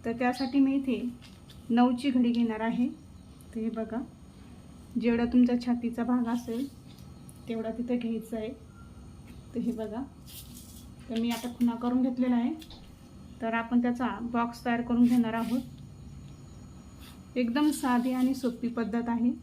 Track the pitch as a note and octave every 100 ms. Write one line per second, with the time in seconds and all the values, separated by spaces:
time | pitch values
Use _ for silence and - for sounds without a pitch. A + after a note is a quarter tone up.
0 | A#3 A#3 B3 B3 C4 C#4 C4+ C#4 C4 A3+
1 | A#3+ - - - - - - A#3 B3 B3
2 | C#4+ B3 A#3+ A#3 A3+ A3 A3+ A#3 C4 -
3 | - - - - - A3+ A3 G#3+ A3 B3+
4 | - - - - - - - - - A#3
5 | A3+ A#3 A#3+ B3 B3 B3 B3 A#3+ A#3 A#3+
6 | A#3 B3 A3+ A#3+ A#3+ A#3 C#4 - - -
7 | - - - - - A3+ A3 A3+ A#3+ A#3+
8 | A#3 A3 - A3+ A3 - - - - -
9 | - - - - - B3 A#3+ A3 G#3+ A3
10 | C#4 - - - - - - - - -
11 | - A3 A#3 A#3 B3 - A#3+ A#3 B3 B3+
12 | C4 B3 B3+ A#3+ B3 D#4+ - - - -
13 | - - - - A3+ A3+ A3+ A#3+ A#3+ A#3+
14 | A#3 G3 A#3 A#3+ A#3+ - B3 A#3+ A#3+ A#3+
15 | A#3+ B3 A3 A3+ A3+ B3+ - - - -
16 | - - - - - - - - - -
17 | - - - B3 A#3 B3+ D4+ - C#4 B3
18 | B3+ B3+ B3+ C4+ B3 A#3+ A#3 A#3+ G#3 A#3
19 | A#3+ A#3 A#3+ D#4